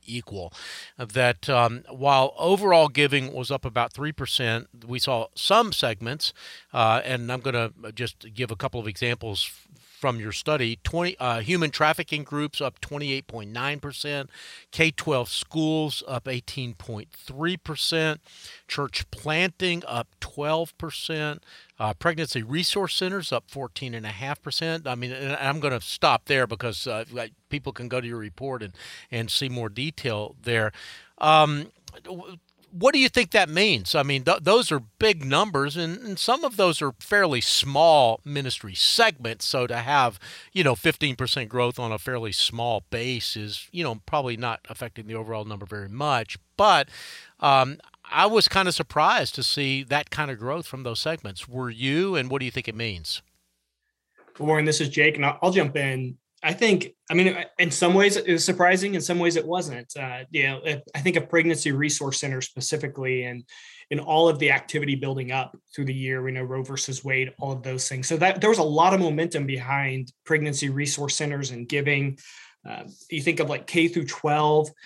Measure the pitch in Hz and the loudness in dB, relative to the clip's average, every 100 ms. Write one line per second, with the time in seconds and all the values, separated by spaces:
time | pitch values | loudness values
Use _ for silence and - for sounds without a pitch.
0 | - 120 - 98 85 - - - - - | -12 -12 -10 -10 -12 -14 -14 -14 -16 -14
1 | 117 131 123 120 - 127 117 120 - 131 | -6 0 2 0 2 4 4 0 -12 -2
2 | 139 135 135 - 165 196 202 170 147 139 | 4 4 4 0 2 4 8 8 8 6
3 | 143 139 131 131 123 139 131 120 120 - | 4 2 -2 -6 -4 -4 -2 -2 -2 -4
4 | 147 151 131 - 120 113 - 120 113 123 | -8 -6 -4 -2 0 -2 -6 -16 -10 -4
5 | - 120 113 - - 208 226 - 123 107 | 0 0 -2 -4 4 4 4 0 -2 -2
6 | 113 151 - - - - _ 123 113 117 | -6 -4 -6 -6 -16 -20 _ 2 4 4
7 | 123 127 120 127 135 120 113 - 110 110 | 0 -4 -4 -6 -4 -2 -4 -8 -14 -8
8 | 123 - 113 107 123 107 135 123 107 98 | -8 -10 -14 -8 -6 -6 -6 -6 -8 -4
9 | 120 120 113 98 - - _ - _ - | -4 -2 -4 -4 -6 -10 _ -20 _ -6
10 | 135 117 107 98 - 151 117 117 - 165 | -4 -2 -6 -6 -2 0 0 -4 -4 -2
11 | 175 - 127 117 110 180 156 - 156 160 | -2 -2 -2 -2 0 0 0 2 2 2
12 | 170 151 139 147 147 - 135 - - 147 | -2 -6 -6 -6 -6 -4 -6 -8 -10 -8
13 | 147 135 - 113 104 113 139 147 147 131 | -6 -6 -8 -12 -10 -6 -4 -6 -8 -10
14 | 147 143 139 - - - - - 160 - | -6 -6 -8 -14 -20 -20 -6 0 0 0
15 | - 135 120 - - 160 156 156 151 - | 0 0 0 -6 -4 -2 0 0 -2 -6
16 | - 127 135 127 - - 127 110 - 107 | -6 -8 -6 -8 -8 -10 -10 -10 -12 -12
17 | - - - 135 165 185 - 147 - 165 | -12 -18 -16 -6 -4 -4 -6 -6 -2 0
18 | 160 156 _ - - - - - 139 - | 0 -2 _ -20 -20 -18 -8 -6 -4 -6
19 | - - 147 156 185 - 185 170 131 117 | -8 -8 -2 0 0 -2 -4 -2 -4 -6
20 | - _ - - 143 160 165 - 165 - | -8 _ -12 -6 -2 -2 -2 -8 -10 -8
21 | - 156 151 147 - - _ - 107 104 | -6 -4 -4 -8 -14 -20 _ -6 -4 -2
22 | 170 160 156 127 110 151 180 202 185 - | -2 -2 -4 -6 -4 -4 -2 -2 -2 -2
23 | 185 196 160 120 - 139 127 - 131 117 | -4 -4 -4 -6 -6 -12 -12 -10 -10 -8
24 | 107 104 135 147 143 - 165 165 143 123 | -10 -8 -8 -8 -8 -6 -4 -4 -6 -6
25 | 123 131 139 147 135 151 143 123 - - | -8 -8 -6 -4 -4 -2 -2 -2 -6 0
26 | 160 120 - 135 120 110 120 104 131 110 | 4 4 2 2 2 -2 -6 -6 -6 -6
27 | 113 120 113 - _ 143 135 120 123 127 | -6 -8 -10 -12 _ -8 -8 -10 -6 -6
28 | 120 117 104 - 135 127 104 90 - - | -6 -8 -12 -10 -8 -8 -10 -14 -18 -20
29 | - 117 113 - 135 123 113 104 151 - | -8 -6 -2 -2 -2 -4 -6 -6 -8 -6
30 | 123 107 107 - - 117 107 - - - | -4 -4 -6 -8 -2 0 0 -4 -14 -20
31 | - - 156 156 151 147 - _ - - | -18 0 6 6 6 0 -8 _ -20 -18
32 | 175 180 185 175 _ _ _ 175 240 294 | -14 -14 -14 -20 _ _ _ 2 4 6
33 | 254 - 233 214 170 160 214 131 90 160 | 4 4 4 4 4 4 2 2 0 0
34 | 139 135 123 - 160 226 208 147 110 - | 0 0 2 2 4 4 4 -2 -4 0
35 | 214 175 135 143 208 143 143 156 160 190 | 2 2 2 2 2 0 -2 -4 -6 -6
36 | 240 185 - 262 311 208 185 156 143 - | -8 -2 0 0 0 2 2 2 -2 -6
37 | - 208 185 127 - - 135 139 165 151 | 0 4 4 2 2 2 2 6 8 8
38 | 120 113 147 143 135 - 104 92 - - | 6 2 -4 -6 -4 -6 -6 0 2 6
39 | 226 147 113 113 - 135 123 120 120 143 | 4 2 -6 -4 -2 0 0 -2 2 4
40 | 127 95 - - - 185 147 120 - - | 4 0 -14 -18 -4 2 2 2 0 0
41 | 147 127 127 - 110 123 123 123 117 107 | -2 -2 -2 -4 -2 0 0 0 -4 -6
42 | - 123 113 - - 117 120 107 - 117 | -6 -6 -4 -2 -2 -2 -2 -2 -4 -6
43 | 123 120 - 110 104 101 - 175 156 113 | -4 -4 -4 -6 -8 -10 -10 -6 -6 -6
44 | - 151 127 113 120 113 - - 120 - | -4 -2 -2 -4 -4 -6 -10 -12 -12 -12
45 | 107 113 110 110 107 104 98 104 98 110 | -10 -10 -6 -8 -8 -10 -10 -12 -10 -4
46 | 147 127 110 - _ - 208 170 139 - | 0 0 -2 -10 _ 4 6 6 4 -6
47 | - - - _ 143 135 131 143 _ _ | -18 -18 -20 _ 6 6 4 -2 _ _
48 | - 147 202 220 - 190 185 - 160 151 | -2 4 4 6 4 4 2 0 -2 2
49 | 165 240 131 - 120 - 139 135 131 147 | 4 4 0 -2 -2 0 0 -2 0 -2
50 | 147 - 147 117 120 160 160 135 123 110 | -2 -4 -6 -6 -6 -6 -8 -8 -6 -4
51 | 156 160 104 92 - 123 127 113 131 151 | -4 -4 -8 -12 -10 -6 -6 -2 0 2
52 | 196 175 127 135 127 131 113 107 117 92 | 2 0 -2 -4 -4 -6 -6 -6 -6 -6
53 | 80 - - _ _ _ _ _ _ _ | -8 -10 -12 _ _ _ _ _ _ _
54 | _ _ _ - 147 156 151 151 143 151 | _ _ _ -4 2 4 4 2 0 4
55 | 151 147 143 147 180 190 139 147 135 131 | 4 4 0 2 2 4 2 0 -2 -2
56 | 127 127 _ _ 156 - 226 190 - - | -6 -10 _ _ -4 2 4 4 0 -10
57 | - 165 185 180 170 - 175 - 175 185 | 0 4 4 2 -2 0 0 4 6 8
58 | 202 202 - 165 175 175 175 185 202 185 | 6 4 2 2 2 4 6 4 2 -2
59 | 151 175 170 165 151 180 156 120 123 143 | 0 2 2 2 0 -2 -4 -8 -12 -10
60 | 131 123 135 156 135 135 160 139 - 147 | -10 -10 -4 0 0 0 -4 -6 -6 -2
61 | 160 165 - 170 160 156 156 139 151 147 | 2 2 2 2 4 2 0 0 0 -2
62 | 135 135 143 131 - - - 151 139 135 | -2 -4 -4 -6 -6 -6 -4 -4 -4 -6
63 | 131 127 123 123 123 - - - - 143 | -4 -4 -4 -10 -16 -20 -20 -20 -6 -4
64 | 123 156 165 147 147 135 - 156 143 135 | 2 6 6 6 4 2 0 -4 -2 -2
65 | 135 131 127 131 123 - _ - 135 131 | -4 -4 -4 -4 -4 -10 _ -6 -4 -4
66 | 131 131 131 127 127 131 131 135 - 127 | -4 -4 -4 -6 -6 -6 -6 -6 -6 -6
67 | 139 131 131 - 139 131 131 131 - 131 | -2 0 -2 -4 -6 -6 -6 -6 -4 -4
68 | 127 160 180 185 214 214 156 151 170 190 | -2 2 2 4 4 4 4 6 6 6
69 | 170 151 170 156 135 131 127 139 135 131 | 4 2 0 -2 -2 -4 -2 -2 -2 -4
70 | 127 _ - 156 147 139 143 135 143 143 | -8 _ 0 2 2 -2 -2 -2 -2 -2
71 | 139 - 147 139 135 120 120 143 143 139 | -2 -2 -2 -4 -6 -8 -4 0 2 2
72 | 139 139 - - - _ - - - - | 0 -4 -12 -20 -20 _ -14 -12 -14 -20
73 | - 151 147 165 147 135 - 170 165 170 | -10 -2 0 0 0 -4 -2 2 2 2
74 | 143 - 156 151 151 151 151 - | -4 -2 0 4 4 4 2 -4